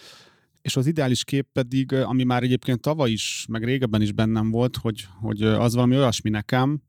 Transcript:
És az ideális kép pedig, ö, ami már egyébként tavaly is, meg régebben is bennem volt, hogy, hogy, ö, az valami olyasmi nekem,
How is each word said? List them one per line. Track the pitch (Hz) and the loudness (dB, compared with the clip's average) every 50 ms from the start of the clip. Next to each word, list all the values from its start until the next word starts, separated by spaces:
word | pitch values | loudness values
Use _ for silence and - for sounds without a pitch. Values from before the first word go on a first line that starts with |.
| - - - - - _ _ _ _ _ _ _ | -20 -20 -20 -20 -20 _ _ _ _ _ _ _
És | - 139 - | -8 -2 -2
az | 135 127 | 0 0
ideális | 151 165 156 139 127 123 - - | 0 0 0 0 0 0 0 -2
kép | - 143 139 135 - | -2 -2 -2 -2 -2
pedig, | _ 139 127 120 131 135 131 123 | _ -4 -2 0 -2 -2 0 0
ö, | 131 131 127 | 0 0 0
ami | 98 123 127 127 | 0 0 0 2
már | 123 123 123 120 | 2 2 2 2
egyébként | 127 127 123 - - 127 113 | 2 0 0 0 -2 -2 0
tavaly | - 147 156 160 139 117 | 0 -2 0 2 0 0
is, | 113 101 - - - - - - | 0 -2 -4 -6 -8 -8 -8 -8
meg | 113 113 110 | -6 -4 -2
régebben | 120 131 131 127 113 107 107 | -2 -2 -2 0 0 2 2
is | 107 104 | 2 2
bennem | 104 110 110 110 113 110 107 110 | 0 0 0 2 2 0 0 0
volt, | 110 117 123 127 - | 0 0 0 0 -2
hogy, | - - 117 107 - 104 - - 95 | -4 -4 -4 -4 -6 -10 -18 -14 -10
hogy, | 110 113 107 101 | -8 -6 -2 0
ö, | 107 110 110 101 | 2 2 4 4
az | 113 120 113 | 2 2 2
valami | 123 123 123 127 | 2 2 4 4
olyasmi | 135 139 123 - - - 110 | 4 2 2 0 0 -2 -4
nekem, | 107 107 - - - 131 127 139 151 143 - | -4 -4 -2 -2 0 0 2 0 -2 -4 -8